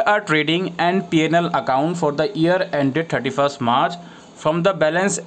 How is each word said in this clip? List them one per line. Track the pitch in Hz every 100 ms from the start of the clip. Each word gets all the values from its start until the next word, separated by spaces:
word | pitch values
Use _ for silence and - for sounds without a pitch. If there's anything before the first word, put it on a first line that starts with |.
| 208
a | 208
trading | 208 156 151 165
and | 190 175 175 190 185
P | 170 156
N | 165
L | 170
account | 147 131 131 156 175
for | 156
the | 143 156 156
year | 165 180 180 147
ended | 139 135 165
thirty-first | 139 127 131 143 143
March | 120 123 170 175 - - - -
from | 156 170
the | 175
balance | 175 156 165 196 180